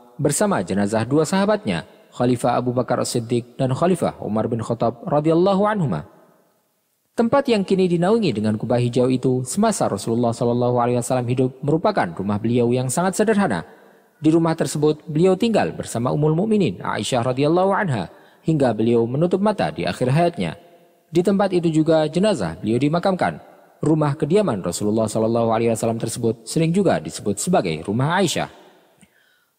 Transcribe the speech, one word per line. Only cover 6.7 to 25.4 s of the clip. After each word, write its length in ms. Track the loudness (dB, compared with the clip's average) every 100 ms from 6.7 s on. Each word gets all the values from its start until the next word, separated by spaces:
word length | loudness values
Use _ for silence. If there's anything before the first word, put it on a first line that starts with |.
| _ _ _ _
Tempat 400 | -2 0 2 2
yang 80 | 0
kini 320 | 2 2 2
dinaungi 400 | 2 2 2 0
dengan 240 | 0 -2 -2
kubah 240 | 0 0
hijau 320 | 0 2 2
itu 320 | 2 0 -2
semasa 400 | -2 0 0 0
Rasulullah 480 | -2 -2 -2 0 0
sallallahu 480 | 0 0 0 0 2
alaihi 160 | 2 0
wasallam 320 | 0 -2 0
hidup 320 | 0 0 -2
merupakan 480 | -2 0 0 0 -2
rumah 320 | -4 -4 -2
beliau 320 | 0 2 2
yang 160 | 0 -2
sangat 320 | -2 0 0
sederhana. 480 | 2 2 2 -2 -6 -16 -20 -20 _ _
Di 160 | 2
rumah 240 | 4 2 0
tersebut, 480 | -2 0 0 0
beliau 320 | -4 0 2 2
tinggal 400 | 2 2 0 -4
bersama 320 | -8 -4 -2
Ummul 240 | 0 2
Mukminin 480 | 2 2 2 0 -2
Aisyah 400 | -6 -4 -2 0
radhiyallahu 480 | 0 0 2 2 2
anha 400 | 0 0 -2 -4 -12 -20 _ -2
hingga 240 | 2 2
beliau 320 | 2 2 2
menutup 400 | 2 0 0 0
mata 240 | 0 0 -2
di 160 | -2
akhir 240 | -6 -2 0
hayatnya. 480 | 2 0 0 -6 -8 -16 -20 _ _ _
Di 80 | -2
tempat 320 | 2 2 2
itu 160 | 0 0
juga 400 | 2 4 2 2
jenazah 480 | 2 0 0 -4 -4
beliau 240 | -2 0
dimakamkan. 640 | 2 2 0 0 0 -2 -12 -20 -20 _
Rumah 320 | 0 2 2 -2
kediaman 480 | 0 2 2 -2
Rasulullah 400 | -4 -4 -2 0
sallallahu 480 | 0 0 0 2